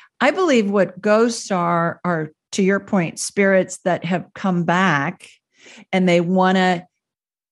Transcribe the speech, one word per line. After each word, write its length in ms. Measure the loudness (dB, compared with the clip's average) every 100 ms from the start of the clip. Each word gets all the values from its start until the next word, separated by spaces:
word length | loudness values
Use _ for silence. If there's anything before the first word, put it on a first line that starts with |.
| -20 _
I 100 | 0
believe 400 | 0 2 2 2
what 300 | 0 -2 -2
ghosts 500 | 0 2 2 -2 -4
are, 480 | -2 0 0 -2 -4
are, 280 | -4 -4 -6 -12 _
to 100 | -2
your 160 | 0 0
point, 400 | -2 -2 -2 -6
spirits 600 | -8 0 2 2 0 -4 -4
that 200 | -4 -2
have 200 | -6 -6
come 300 | -6 -2 -2
back 680 | 0 2 2 0 -2 -8 -18 _ _ _ -20 -20 -6
and 160 | 0 2
they 140 | 2
wanna 640 | 2 2 2 2 0 -2 -6 _ _ _ _ _ _